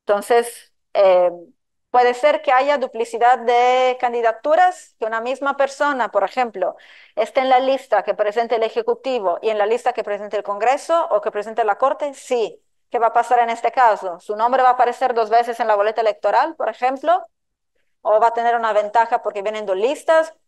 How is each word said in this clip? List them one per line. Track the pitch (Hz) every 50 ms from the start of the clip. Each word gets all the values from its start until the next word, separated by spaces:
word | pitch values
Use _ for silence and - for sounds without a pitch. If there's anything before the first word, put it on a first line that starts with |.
Entonces, | _ - 208 202 202 - 247 233 233 233 - - - _ _ _ _ _ _
eh, | - 202 190 185 180 180 180 170 175 170 - _ _ _ _ _ _ _ _ -
puede | 247 247 247 240
ser | 247 269 294 294 302
que | 302 - 262
haya | 254 269 277 294 285
duplicidad | 240 254 - 226 233 226 - 226 240 240 254 247
de | 233 226 240 240 247 247 254 254 254 254 247 254
candidaturas, | 254 247 240 240 233 226 220 220 _ 294 302 330 359 359 359 359 - _ _ _
que | -
una | 220 220 226
misma | 226 247 269 262 277 277 269 269
persona, | 277 269 277 - 294 285 285 254 233 202
por | - 208 196
ejemplo, | 185 - 254 254 233 214 190 180 165 - - - - - - - _ _
esté | - 220 226 - 285
en | 262 262
la | 262 254
lista | 269 262 269 262 - _ - 202 180
que | - 196
presente | 185 214 208 208 233 233 226 240
el | 220 220
Ejecutivo | 220 - 240 226 240 233 233 - 269 262 240 202 180 170 - -
y | 220
en | 220 214
la | 202
lista | 202 226 247 - 247 240
que | 233 208
presente | 220 208 202 208 208 196 208
el | 196
Congreso | - 202 202 202 240 269 285 - - 330 339 320 -
o | - 208
que | 208 233
presente | - 208 202 220 226 220 233
la | 214 202
Corte, | - - 269 294 285 302 285 269
sí. | - - - 254 240 220 180 - - _ _ _ _ _ _
¿Qué | - 240
va | 226 226
a | 226
pasar | 240 233 233 254 247
en | 240 233
este | 233 233 - 233 226
caso? | - 254 233 208 190 196 185 170 175
¿Su | _ - 208
nombre | 214 220 240 254 254 254
va | 254
a | 247
aparecer | 247 247 240 240 - 277 254 240
dos | 226 226 208
veces | 214 233 240 247 233 233
en | 247 220
la | 214
boleta | 202 202 214 220 240
electoral, | 226 220 208 - - 208 202 226 269 330 330
por | _ 254 226
ejemplo? | 220 - 247 254 269 269 269 302 339 381 349 - _ _ _ _ _ _ _ _ _ _ _ _ _ _
¿O | _ - 208 214
va | 214 233
a | 226
tener | 233 233 233 233
una | 233 226 226 214
ventaja | 208 208 208 - 233 226 233 247 233 -
porque | 208 208 208 196
vienen | 196 - 214 214
dos | 190 190
listas? | 185 208 247 302 285 - - 330 320 320 320 - _ _